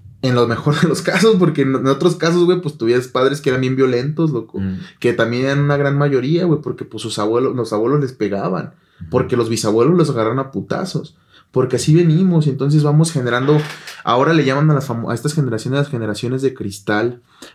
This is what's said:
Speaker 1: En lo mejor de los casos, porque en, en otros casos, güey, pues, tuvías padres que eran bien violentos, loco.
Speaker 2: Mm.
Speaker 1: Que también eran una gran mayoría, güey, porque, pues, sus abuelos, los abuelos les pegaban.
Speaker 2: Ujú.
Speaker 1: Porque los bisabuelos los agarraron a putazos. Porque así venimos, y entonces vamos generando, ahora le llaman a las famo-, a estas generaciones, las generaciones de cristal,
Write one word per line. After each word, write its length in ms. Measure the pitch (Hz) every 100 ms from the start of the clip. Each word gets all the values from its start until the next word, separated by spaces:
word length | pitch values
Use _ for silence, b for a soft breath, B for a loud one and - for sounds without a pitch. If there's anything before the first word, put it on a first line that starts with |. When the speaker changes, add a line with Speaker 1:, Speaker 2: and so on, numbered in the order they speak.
| - -
Speaker 1:
En 120 | 131 123
lo 100 | 117
mejor 340 | 117 151 147
de 60 | 175
los 140 | -
casos, 340 | - 165 220 196
porque 220 | 170 147
en, 120 | 135
en 120 | 131 135
otros 260 | 135 175 156
casos, 280 | 165 175
güey, 160 | 175 180
pues, 160 | 160 -
tuvías 300 | 113 123 123
padres 320 | 127 135 143
que 100 | -
eran 100 | 131
bien 140 | 127
violentos, 560 | 131 131 123 139 156 160
loco. 300 | 123 - -
Speaker 2:
Mm. 180 | 95 92 B -
Speaker 1:
Que 120 | 120
también 320 | 117 113 123 135
eran 140 | 139
una 160 | 143 143
gran 220 | 143 143
mayoría, 460 | 143 131 127 170
güey, 160 | 180 151
porque, 240 | 127 -
pues, 180 | - 110
sus 160 | 113 107
abuelos, 380 | 104 117 131 127
los 160 | 110
abuelos 280 | 107 117 147
les 120 | 131
pegaban. 600 | - 104 98 95 90 71 - b b
Speaker 2:
Ujú. 100 | 85
Speaker 1:
Porque 260 | 98 95 123
los 120 | 117
bisabuelos 480 | 113 110 110 127 180
los 120 | 147
agarraron 280 | 123 110 131
a 140 | 131
putazos. 640 | 98 - - 185 - - b b b b
Porque 260 | 127 123 120
así 180 | -
venimos, 520 | 160 170 156 190 165 151
y 40 |
entonces 320 | 127 139 151
vamos 260 | 147 151 165
generando, 480 | 143 123 120 139 151 151 B B B
ahora 300 | - 120 143
le 100 | 165
llaman 260 | 131 135 156
a 40 |
las 120 | 143 -
famo-, 220 | 117 -
a 40 |
estas 200 | 117 151
generaciones, 440 | 156 131 113 123 135
las 80 | 143
generaciones 540 | 120 110 104 120 131
de 100 | 135
cristal, 680 | 131 104 98 - 107 117 123 B B B